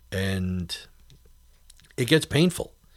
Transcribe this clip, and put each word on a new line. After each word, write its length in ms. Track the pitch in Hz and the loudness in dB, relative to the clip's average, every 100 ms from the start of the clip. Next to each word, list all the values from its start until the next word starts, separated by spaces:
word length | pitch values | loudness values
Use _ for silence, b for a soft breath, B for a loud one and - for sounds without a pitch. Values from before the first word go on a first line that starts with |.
| - | -8
And 680 | 95 98 98 92 92 87 - - - - - - - - - - - - - | -4 -2 -2 -2 -4 -6 -10 -14 -20 -20 -20 -20 -20 -20 -20 -20 -20 -10 -4
it 100 | 123 | 2
gets 200 | 156 - | 2 4
painful. 460 | 139 175 - - - b | 2 2 0 -8 -14 b